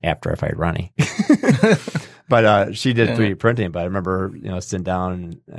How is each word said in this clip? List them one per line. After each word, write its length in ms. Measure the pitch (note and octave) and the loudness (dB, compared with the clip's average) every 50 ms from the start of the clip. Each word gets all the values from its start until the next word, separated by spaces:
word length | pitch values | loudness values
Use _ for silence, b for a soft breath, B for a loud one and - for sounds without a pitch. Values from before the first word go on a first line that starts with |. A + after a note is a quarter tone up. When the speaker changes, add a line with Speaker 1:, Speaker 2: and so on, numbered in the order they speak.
| - | -2
Speaker 1:
after 280 | D#2+ D2+ - - - | -2 -2 -2 -4 -6
I 40 | - | -4
fired 220 | - D2+ D2+ D2 | -4 -4 -4 -2
Ronnie. 360 | D2 E2 E2 D#2+ - F2+ - _ | -2 -2 -2 -2 -4 -6 -4 _
<laughs> 60 | - - - - - - - D4 - - A#3+ D3 - - A3+ F#3+ B B B B D#3+ B B B B B - | -2 -2 0 -2 0 2 2 2 4 4 2 2 4 4 4 2 B B B B -8 B B B B B 2
But, 140 | B2 A2+ A2+ | 4 6 6
uh, 300 | G#2+ G#2+ G2 G2 - A2 | 6 6 4 2 0 -2
she 180 | - - C3 | -2 -2 0
did 160 | A#2 A#2 A2+ | 2 4 2
Speaker 2:
Yeah. 80 | A2 A#2 | 2 2
Speaker 1:
three 140 | A#2 A2 G2+ | 2 0 0
D 60 | F#2 | 0
printing. 360 | E2 - A#2 A#2+ A#2 G2+ E2+ | 0 0 0 2 0 -2 -2
But 80 | D#2+ F2 | -2 -4
I 40 | F2 | -4
remember, 480 | F2+ F#2+ G2 F2 F#2 F#2+ F#2 F#2+ G2 - | -4 -4 -4 -2 -2 -2 -2 -2 -6 -8
you 140 | - - F#2+ | -10 -8 -8
know, 100 | F#2 F2+ | -6 -6
sitting 240 | - - G2 F#2 E2+ | -6 -6 -6 -6 -4
down 300 | F#2 F#2 F2+ F#2 F#2 F2+ | -4 -2 -2 -2 -4 -4
and 280 | F2+ F2 E2+ E2 - _ - - | -6 -8 -12 -14 -16 _ -18 -16